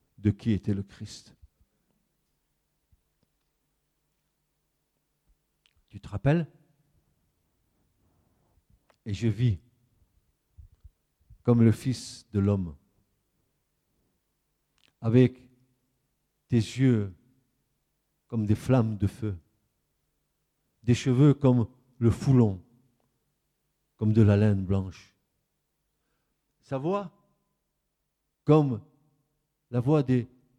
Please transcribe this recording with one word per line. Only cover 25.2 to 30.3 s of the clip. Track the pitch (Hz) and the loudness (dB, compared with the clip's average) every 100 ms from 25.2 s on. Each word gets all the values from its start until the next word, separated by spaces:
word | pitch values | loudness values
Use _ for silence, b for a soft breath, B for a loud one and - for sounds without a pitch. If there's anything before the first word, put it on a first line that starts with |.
| _ _ _ _ _ _ _ _ _ _ _ _ _ _ | _ _ _ _ _ _ _ _ _ _ _ _ _ _
Sa | - 135 | -12 -8
voix, | 151 202 190 _ _ _ _ _ _ _ _ _ _ _ _ _ | -6 -8 -8 _ _ _ _ _ _ _ _ _ _ _ _ _
comme | - 151 143 110 - _ _ _ _ _ _ _ _ | 2 2 2 -4 -12 _ _ _ _ _ _ _ _
la | 120 | -4
voix | 123 151 | 0 0
des, | 127 127 113 | 2 -2 -2